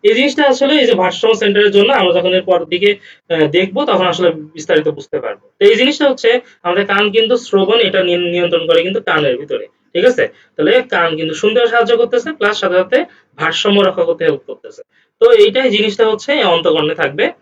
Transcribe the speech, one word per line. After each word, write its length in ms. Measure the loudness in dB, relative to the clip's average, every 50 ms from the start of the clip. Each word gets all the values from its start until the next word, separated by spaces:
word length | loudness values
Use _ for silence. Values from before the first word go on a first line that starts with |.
| 2
এই 100 | 2 2
জিনিসটা 300 | 2 0 -2 0 0 2
আসলে 300 | 2 2 2 0 0 2 2
এই 40 | 2
যে 80 | 2 2
ভারসাম্য 420 | 0 0 -4 -4 -2 0 0 0
সেন্টারের 360 | 2 0 -2 0 2 2 2
জন্য 180 | 4 2 2 2 2
আমরা 200 | 0 0 0 0
যখন 180 | 0 0 0 -2
এর 100 | -2 0
পর 220 | 0 -2 -2 0
দিকে, 240 | -4 -6 -2 0 0 -2 -2 -8 -20 -20 _ _ _
আহ, 160 | -2 0 0 0
দেখবো, 380 | 2 0 -2 0 -2 -4 -2
তখন 200 | -2 0 0 0
আসলে 240 | -2 -2 0 0 0 0 -2 -10 -16 _
বিস্তারিত 320 | -18 -4 -2 0 0 0 -2
বুঝতে 300 | -6 -6 -10 _ -8 -8
পারবো। 260 | -8 -8 -12 -12 _ _ _ _
তো 40 | 4
এই 100 | 4 4
জিনিসটা 300 | 4 2 0 0 0 0 0
হচ্ছে 200 | 0 0 0 0 0 0 -2 -6 -20 _ _
আমাদের 220 | -4 -2 -2 -2
কান 180 | -2 -2 -2 -2 0
কিন্তু 220 | 0 0 0 2 0 -2
শ্রবণ, 420 | -2 -2 0 0 2 2 2 0
এটা 200 | 0 0 0 -2 0
নিয়ন-, 260 | 0 -2 -2 -2 -4 -2
নিয়ন্ত্রণ 300 | -2 -2 0 -2 -2 0 2
করে 120 | 0 2 2
কিন্তু 160 | 0 -4 -6
কানের 360 | -4 -2 -2 -2 0 -2 -2 -4
ভিতরে, 280 | -6 -8 -8 -10 -10 -12 _ _ _ _ _
ঠিক 120 | 0 0
আছে? 180 | 0 2 0 -2 -4 -6 _ _ _ _
তাহলে 180 | -4 0 2 2 0 0 -2 -2
কান 160 | -2 -2 -2 -2
কিন্তু 180 | -4 -6 -6 -6
শুনতেও 320 | -2 -2 0 0 2 0 2
সাহায্য 300 | 2 0 2 2 2 0
করতেছে, 320 | 0 0 0 -4 -4 -4 -8 -2
প্লাস 160 | -2 -2 -2 -2
সাথে 160 | -4 0 0
সাথে 240 | 0 0 0 0 -2 -2 -4 _ _ _ _ _ -6
ভারসাম্য 420 | -6 -4 -4 -2 -2 0 0 2
রক্ষা 220 | 2 0 0 -2 -2
করতে 200 | -2 -2 -2 0
হেল্প 160 | -2 -2 -2 _ -14
করতেছে। 340 | -18 -16 _ -20 -20 -20 -20 _ _ _ _ _ _ _
তো 60 | 4 6
এইটাই 380 | 8 8 6 4 4 0 0 0
জিনিসটা 340 | 0 0 -2 -2 0 0 0 0
হচ্ছে 180 | 0 -2 -4 -4 -2
এই 100 | -2 0
অন্তকর্ণে 520 | 0 0 0 0 0 0 0 0 -4 -4
থাকবে 300 | -4 -4 -6 -2 -4 -4 -4 -4 _